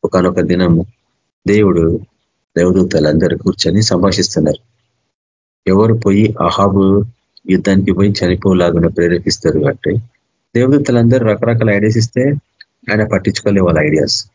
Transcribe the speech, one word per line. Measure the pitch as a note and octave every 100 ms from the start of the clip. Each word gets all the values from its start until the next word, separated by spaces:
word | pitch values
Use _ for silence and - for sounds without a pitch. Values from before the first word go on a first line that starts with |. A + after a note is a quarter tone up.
ఒకానొక | - F#3 F#3 F#3
దినం | D#3+ F3+ - E2 E2+ _ _ _ _ _ -
దేవుడు | G#2 G2+ E2+ E2 - - _ _ _ _ E2+
దేవదూతలందరూ | F2+ F#2 F#2 - D2+ D#2+ - -
కూర్చొని | - - - G2
సంభాషిస్తున్నారు. | A2 F2+ F#2+ F#2+ F2+ - D#2 D2 _ _ _ _ _ _ _ _ _ _ -
ఎవరు | F#2+ A2+
పోయి | A#2 G2+ G2 A2 A2
అహాబు | F2 - G2 G2 F#2+ G2+ G#2 _ _ _ -
యుద్ధానికి | F#2 F#2 G2 G2
పోయి | F2+ G2+
చనిపోలాగున | G2+ F2+ F2+ F#2+ F#2 F2 E2+ E2+
ప్రేరేపిస్తారు | E2 E2+ F2 - - E2 D2+
అంటే, | C#2+ - - G2+ A#2 _ _ _ _ A#2+
దేవదూతలందరూ | B2+ C#3+ C#3+ A#2+ A#2 B2 A2+
రకరకాల | G#2 - A#2 A2+
ఐడియాస్ | G2+ G#2 A#2
ఇస్తే | A2+ - C3+ D3 _ _ - _ -
ఆయన | G#2+ G#2+
పట్టించుకోలే | G2 F#2+ F#2 - G2
వాళ్ళ | F2+ D#2+
ఐడియాస్. | D2+ D2+ C#2+ - -